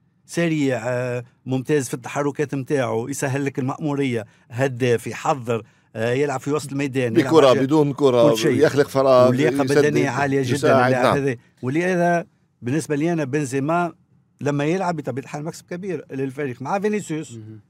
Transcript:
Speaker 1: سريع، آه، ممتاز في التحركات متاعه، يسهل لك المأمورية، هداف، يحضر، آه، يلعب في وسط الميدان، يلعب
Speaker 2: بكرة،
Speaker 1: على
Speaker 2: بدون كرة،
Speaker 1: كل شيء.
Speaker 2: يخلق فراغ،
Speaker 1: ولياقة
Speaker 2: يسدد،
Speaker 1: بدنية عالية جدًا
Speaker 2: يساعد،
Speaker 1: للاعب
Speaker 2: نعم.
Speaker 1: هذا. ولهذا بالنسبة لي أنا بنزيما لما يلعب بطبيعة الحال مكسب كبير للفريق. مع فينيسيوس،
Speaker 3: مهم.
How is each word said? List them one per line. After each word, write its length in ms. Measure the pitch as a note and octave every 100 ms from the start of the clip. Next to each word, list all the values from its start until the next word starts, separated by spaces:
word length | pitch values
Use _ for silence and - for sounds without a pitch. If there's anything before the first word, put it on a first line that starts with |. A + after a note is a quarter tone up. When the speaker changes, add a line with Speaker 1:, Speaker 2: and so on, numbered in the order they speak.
| _ _ -
Speaker 1:
سريع، 560 | - E3+ D#3 C3+ A#2+
آه، 400 | A#2+ B2 B2 B2 B2 _ B2+
ممتاز 420 | C3 B2+ D3+ B2+
في 60 |
التحركات 600 | C#3+ - C#3+ C#3+ C3+ D3
متاعه، 520 | C#3 B2+ D3 A#2 A2+ B2
يسهل 360 | C3+ C#3 C#3
لك 140 | C#3 C#3
المأمورية، 680 | C3 D3 D#3+ C#3 C#3 A#2 G#2 _ _
هداف، 560 | A#2 C#3 A#2+ B2+ A2+ A#2+
يحضر، 560 | A2 D3 D3 A#2 A#2 G#2+ _ _ A2
آه، 160 | A#2
يلعب 280 | B2 C#3+ C#3
في 100 | C#3
وسط 220 | D3 C3+
الميدان، 440 | C#3 C#3+ C3 B2 E3
يلعب 160 | C3
Speaker 2:
بكرة، 140 | D#3+ C3+
Speaker 1:
على 120 | C#3
Speaker 2:
بدون 320 | C3+ D#3 C#3+
كرة، 380 | C3+ C#3 B2 A#2
Speaker 1:
كل 80 | A2+
شيء. 260 | D3 B2+
Speaker 2:
يخلق 240 | D3 B2+ C#3
فراغ، 400 | C3+ C3+ B2+ B2+
Speaker 1:
ولياقة 360 | B2 D#3 C#3
Speaker 2:
يسدد، 140 | C3 D3
Speaker 1:
بدنية 300 | D3 D3 C#3+
عالية 320 | B2 C#3+ C#3
جدًا 120 | B2+
Speaker 2:
يساعد، 340 | C#3 D3 C3+ B2+
Speaker 1:
للاعب 160 | B2+
Speaker 2:
نعم. 120 | B2 C#3
Speaker 1:
هذا. 200 | C#3 A#2+ _ _
ولهذا 640 | B2 D3+ F3+ F3+ F3 E3+ - _ _ _
بالنسبة 340 | A#2 D3 D3 D3
لي 160 | E3
أنا 120 | E3+
بنزيما 680 | C3+ D3 C#3 C3+ C#3 E3+ F3 - _ _ _ -
لما 240 | C3 C#3+
يلعب 320 | D3 F#3 F3+ D#3+
بطبيعة 260 | C#3 B2+
الحال 200 | C3+ D3+
مكسب 200 | D3+ - -
كبير 380 | F3+ G3 D#3+ -
للفريق. 500 | C3+ C3+ C3 C#3+ A#2+
مع 160 | C3 G3
فينيسيوس، 540 | G#3 G#3 - D#3 D#3
Speaker 3:
مهم. 280 | A#2 G#2+ G#2+ _